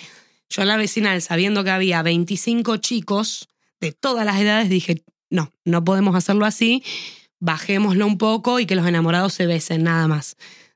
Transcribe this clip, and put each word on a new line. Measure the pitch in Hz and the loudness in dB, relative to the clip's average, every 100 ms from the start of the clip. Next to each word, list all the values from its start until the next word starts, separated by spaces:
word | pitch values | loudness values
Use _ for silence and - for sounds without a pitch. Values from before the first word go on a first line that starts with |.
| - - _ _ _ | -20 -20 _ _ _
Yo | - | -2
en | 196 | 0
la | 214 | 0
vecinal, | 208 226 208 185 | 0 0 0 0
sabiendo | - 170 202 202 | 0 0 2 0
que | 190 | 0
había | 190 190 170 | 0 0 0
veinticinco | 165 170 170 196 233 233 233 220 | 2 0 0 -2 -2 -2 0 -2
chicos | - 233 170 202 214 - - _ _ _ | -2 -4 -2 -2 -2 -6 -14 _ _ _
de | 160 | -8
todas | - 277 240 | -4 -2 0
las | 208 196 | 0 2
edades, | 208 214 196 | 2 2 2
dije, | 185 175 165 - _ _ | 0 0 -4 -6 _ _
"No, | 180 151 _ | -4 -4 _
no | 170 170 | -2 0
podemos | 170 190 196 | 2 2 2
hacerlo | 180 185 208 214 | 2 2 2 0
así, | - 226 254 - - - - _ _ | 0 0 0 -2 -12 -14 -20 _ _
bajémoslo | 170 156 - 196 208 185 208 | -4 -4 -2 0 2 2 2
un | 190 | 2
poco | 220 220 247 247 | 0 0 0 0
y | 190 | 0
que | 190 | 0
los | 175 | 2
enamorados | 170 165 175 190 | 2 2 2 0
se | - 175 | 0 0
besen, | 165 - 165 | 0 -2 0
nada | 170 165 156 | 2 2 2
más". | 151 - - - - - | 0 -4 -16 -20 -20 -20